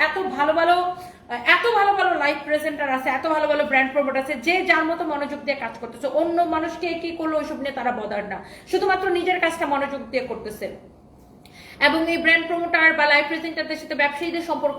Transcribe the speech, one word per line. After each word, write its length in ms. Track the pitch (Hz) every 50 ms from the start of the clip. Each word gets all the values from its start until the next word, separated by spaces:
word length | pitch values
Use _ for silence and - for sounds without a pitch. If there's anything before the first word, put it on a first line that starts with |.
| 302 311
এত 100 | 302 381 381 - 247 269
ভালো 140 | 285 302 311 339
ভালো, 160 | 330 339 349 359 359 359 - - - - - - - - 240 240 240 320 349
এত 100 | - - 480 453 403
ভালো 140 | 403 403 403 381
ভালো 120 | 359 370 339 302 285
লাইভ 140 | 294 302 302 302 294
প্রেজেন্টার 420 | 302 302 302 311 294 285 285 269 262 262
আছে, 120 | 262 269 262 269
এত 80 | 294 320 311
ভালো 100 | 302 302 294
ভালো 120 | 294 294 285 294
ব্র্যান্ড 200 | 269 262 269 262 262
প্রমোট 220 | 294 277 269 262 269
আছে, 120 | 269 302 294 240 -
যে 100 | 330 359 370 - 359
যার 140 | 320 320 311 320
মতো 140 | 339 330 349 311 294
মনোযোগ 260 | 285 285 247 285 - - 277
দিয়ে 100 | 269 262 240
কাজ 100 | 226 - -
করতেছে। 260 | 247 233 - - - 262 - 302
অন্য 160 | 330 330 339 339 349 320 320
মানুষ 160 | 311 330 330 - -
কে 80 | 359 349 330 330 349
কি 60 | 330 330 -
করলো 160 | 320 320 320 302
ওইসব 160 | 285 - - 247 269
নিয়ে 140 | 277 262 254
তারা 120 | 240 247 - 214
বদার 240 | 214 208 208 202 190 196
না, 60 | 196 202 - - - - - -
শুধুমাত্র 340 | - 370 403 381 370 381 392 381 349 349
নিজের 200 | 339 370 359 359 349
কাজটা 220 | 330 330 - 330 285 285
মনোযোগ 280 | 277 277 277 277 262 226 -
দিয়ে 120 | 269 254 247 247
করতেছে। 360 | 226 - - 208 - - 202 - - - - - - - - - - - - - - - - - - - - - - -
এবং 200 | 277 294 311 330 330 330
এই 100 | 339 339
ব্র্যান্ড 280 | - 320 330 330 320 -
প্রমোটার 420 | 349 339 339 339 349 330 320 320 320
বা 120 | 311 294
লাইভ 200 | 302 294 294 302 294
প্রেজেন্টারদের 520 | 330 311 330 330 320 320 311 311 311 302
সাথে 140 | - - 311
ব্যবসায়ীদের 520 | 262 285 285 285 - 349 339 330 339 - 330
সম্পর্ক 280 | 302 269 - 277 277